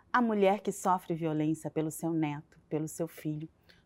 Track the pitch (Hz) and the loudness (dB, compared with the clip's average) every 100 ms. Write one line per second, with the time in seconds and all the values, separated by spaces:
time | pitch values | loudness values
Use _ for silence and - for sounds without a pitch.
0 | _ 254 233 208 190 190 202 190 196 180 | _ 2 2 4 4 4 -2 -2 0 0
1 | - 165 165 151 151 160 - - 156 - | 0 -2 0 0 0 0 -4 -4 -4 -4
2 | 165 165 151 147 - - _ 156 156 - | -2 0 -2 -4 -12 -20 _ -4 -4 -6
3 | 165 - 156 151 160 _ _ - | -8 -6 -6 -6 -10 _ _ -20